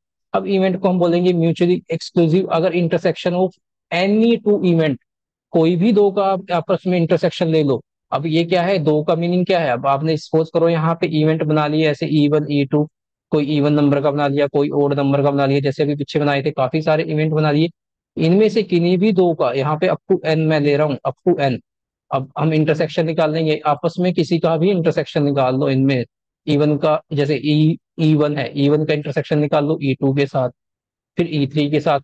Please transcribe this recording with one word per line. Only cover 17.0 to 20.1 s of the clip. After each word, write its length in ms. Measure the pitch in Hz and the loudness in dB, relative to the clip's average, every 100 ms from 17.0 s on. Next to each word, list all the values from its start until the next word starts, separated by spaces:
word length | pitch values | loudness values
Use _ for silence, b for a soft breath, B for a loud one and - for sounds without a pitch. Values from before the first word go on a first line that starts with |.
event 280 | 156 151 156 | 0 -2 -2
बना 200 | 156 156 | 0 0
लिए, 180 | 147 165 - _ _ _ - | 0 0 -4 _ _ _ -2
इनमें 320 | 160 185 220 | 2 4 2
से 140 | 214 | 0
किन्हीं 340 | 202 175 170 180 | 0 0 2 2
भी 140 | 214 | 2
दो 220 | 190 180 | 2 2
का 180 | 160 135 | 2 -2
यहाँ 260 | 135 143 156 | -2 -2 -2
पे 100 | 180 | -2
up 100 | 151 - | -2 -2